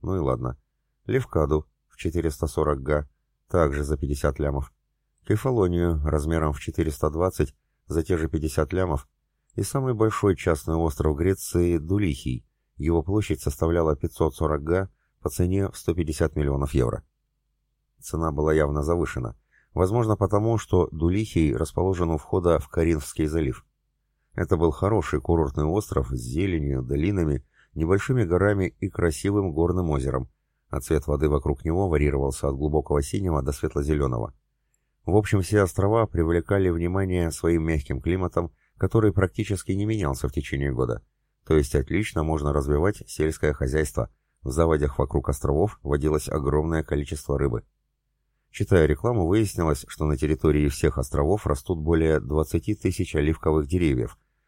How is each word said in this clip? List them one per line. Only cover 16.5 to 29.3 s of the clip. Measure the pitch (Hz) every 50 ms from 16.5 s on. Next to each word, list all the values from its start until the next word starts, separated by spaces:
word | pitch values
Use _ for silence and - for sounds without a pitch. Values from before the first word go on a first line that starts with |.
| 69 69 69 67 -
евро. | 69 60 57 52 - - _ _ _ _ _ _ _ _ _ _ _ _ _ _ _ _ _ _ _
Цена | - - - 82 80 80 71
была | 71 76 78 78
явно | 78 76 71 73 73 71
завышена. | 76 85 85 73 71 - - 62 57 55 _ _ _ _ _ _ _ -
Возможно, | 82 92 92 107 120 113 110 104
потому, | - 101 90 104 101 107 113 117 107
что | - - - 90 87 - -
Дулихий | 78 78 87 92 104 110 - - 85 80 73 55
расположен | 57 - - - - 90 95 95 87 87 80
у | 82 76
входа | - - - 95 85 87 82 73
в | - -
Коринфский | - 85 82 82 82 76 - - - - 80
залив. | 76 78 82 78 65 62 - - _ _ _ _ _ _ _ _ _ _ _ _ _ -
Это | - 90 - 95
был | 80 85 82
хороший | 76 - 92 101 113 104 - - - 73
курортный | - - 85 82 78 69 - - 73
остров | 78 87 107 104 - - 71 64 60
с | 65
зеленью, | 62 58 62 64 78 98 98 87 80 73 71 67 65
долинами, | 62 62 69 71 78 98 104 95 82 76 71 64 - _ _ _ _ _ -
небольшими | 76 80 80 95 101 - - 131 127 107
горами | 82 87 87 98 104 104 98 92 - - -
и | - 98
красивым | - - 87 85 78 - - 98